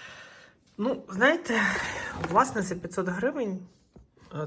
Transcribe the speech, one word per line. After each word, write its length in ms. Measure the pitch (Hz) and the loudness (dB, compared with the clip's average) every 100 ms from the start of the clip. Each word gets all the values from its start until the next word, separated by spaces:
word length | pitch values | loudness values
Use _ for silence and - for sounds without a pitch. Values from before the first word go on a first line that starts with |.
| - - - - - _ _ - | -18 -18 -20 -20 -20 _ _ -4
Ну, 240 | 226 - - | -2 -2 -6
знаєте, 520 | 196 269 330 - 226 208 - - - - - - | 4 4 4 2 2 2 0 -4 -6 -8 -6 4
власне, 320 | 190 262 214 | 4 4 2
за 120 | 185 | -2
п'ятсот 340 | 180 170 - 185 | -4 -4 -2 -2
гривень, 580 | 180 247 294 214 185 180 _ _ - - _ - | 0 0 0 -2 -4 -8 _ _ -20 -20 _ -12
е, 120 | 147 | -8